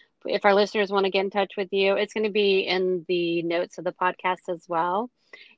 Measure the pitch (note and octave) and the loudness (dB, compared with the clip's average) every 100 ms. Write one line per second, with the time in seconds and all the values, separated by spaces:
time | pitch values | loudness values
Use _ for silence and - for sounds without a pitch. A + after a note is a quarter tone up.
0 | - _ - G3+ G#3 G3 G#3 A3 G3 G3 | -20 _ -6 0 4 4 4 0 0 0
1 | G3 F#3+ F#3+ G#3 F#3+ - F#3 G3 G3 G3 | 0 0 0 -2 -2 -4 -4 0 2 2
2 | G#3 A3 G#3+ G3+ G3+ F#3+ - F#3 F#3 F#3 | 0 -2 -2 2 2 2 2 0 0 -2
3 | D#3+ F3+ E3+ E3+ E3+ E3+ F3+ - E3+ - | -2 -2 0 -2 -2 -2 -4 -6 -8 -2
4 | F#3 F3+ F#3 F#3 - E3+ - E3+ F3 F#3+ | -2 -2 -4 -4 -6 -10 -4 -2 0 -2
5 | A#3+ _ _ - - | -4 _ _ -20 -20